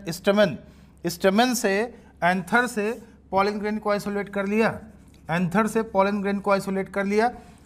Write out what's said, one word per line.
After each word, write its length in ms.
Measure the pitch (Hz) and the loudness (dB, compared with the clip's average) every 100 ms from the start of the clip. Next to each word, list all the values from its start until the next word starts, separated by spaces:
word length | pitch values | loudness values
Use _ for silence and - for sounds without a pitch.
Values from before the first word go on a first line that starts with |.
| 196 | -8
stamen। 460 | 165 202 202 190 117 - - - - 170 | -4 2 4 4 0 -12 -20 -20 -8 -6
stamen 460 | 170 196 202 254 | 0 2 4 2
से, 400 | 240 202 196 240 - - - | 2 0 0 -2 -6 -20 -2
एंथर 440 | 170 185 170 233 247 | 0 0 0 0 0
से 360 | 214 208 233 - - - | -2 -4 -6 -12 -20 -4
पॉलन 280 | 190 202 208 | 0 0 0
ग्रेन 180 | 208 214 | -4 -4
को 120 | 214 | -2
आइसोलेट 380 | 202 208 202 196 | -2 -2 -6 -6
कर 180 | 202 196 | -4 -2
लिया, 340 | 214 214 95 - - - - - | 2 0 0 -12 -20 -20 -16 -4
एंथर 360 | 170 175 196 220 | -2 0 2 2
से 160 | 226 | 0
पॉलन 380 | 220 190 196 208 | 0 2 2 2
ग्रेन 180 | 196 196 | -2 -2
को 120 | 202 | 2
आइसोलेट 360 | 196 196 190 190 | 0 0 -4 -4
कर 160 | 196 | -4
लिया 260 | 196 208 240 240 - - | 0 2 2 -2 -18 -14